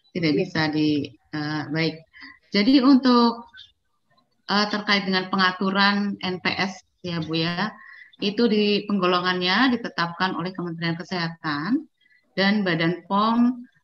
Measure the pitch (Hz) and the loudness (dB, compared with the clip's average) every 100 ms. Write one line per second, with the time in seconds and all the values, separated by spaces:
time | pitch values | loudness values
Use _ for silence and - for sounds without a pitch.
0 | _ 185 160 147 160 160 156 156 151 147 | _ -2 0 0 0 0 0 0 0 0
1 | - - _ 151 147 156 139 156 160 160 | -4 -10 _ -8 -6 -6 -4 -2 -2 -4
2 | - - - - _ 202 226 277 254 262 | -14 -20 -20 -20 _ 0 4 6 6 6
3 | 262 240 233 - - - - _ _ _ | 6 6 4 2 -10 -20 -20 _ _ _
4 | _ _ _ _ - 196 208 208 196 202 | _ _ _ _ -2 0 0 -2 0 0
5 | 185 185 185 196 185 185 190 190 202 202 | 0 -2 -2 0 0 0 -2 2 2 2
6 | 202 196 185 185 180 - 190 - - _ | -2 -4 -6 -4 -4 -2 -4 -6 -20 _
7 | 180 170 156 165 165 175 214 - - - | -8 -6 -4 -2 -2 -2 -6 -8 -20 -20
8 | - - 202 208 240 214 208 202 - 202 | -20 -6 -4 0 2 2 2 0 0 0
9 | 180 185 185 180 180 202 269 240 180 - | 2 2 0 0 0 2 2 0 -4 -6
10 | 170 - 185 160 180 185 170 165 170 170 | -6 -2 -4 -4 -6 -6 -8 -4 -4 -4
11 | 175 180 165 165 160 147 170 285 - _ | -6 -6 -6 -6 -6 -4 -2 -2 -4 _
12 | _ _ _ - 196 214 185 165 165 175 | _ _ _ -2 2 2 0 0 0 -2
13 | - 196 220 233 240 247 - _ | -2 0 2 2 2 0 -8 _